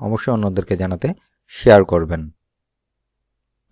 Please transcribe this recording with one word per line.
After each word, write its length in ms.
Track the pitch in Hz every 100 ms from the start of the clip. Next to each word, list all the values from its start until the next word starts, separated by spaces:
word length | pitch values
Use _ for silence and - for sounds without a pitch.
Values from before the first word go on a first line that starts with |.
| 110
অবশ্যই 260 | 113 - 117
অন্যদেরকে 380 | 101 92 90 92
জানাতে 260 | 92 90 139 185 _ _ _
শেয়ার 300 | - 123 104 92
করবেন। 300 | 87 80 82 78 - _ _ _ _ _ _ _ _ _ _ _ _ _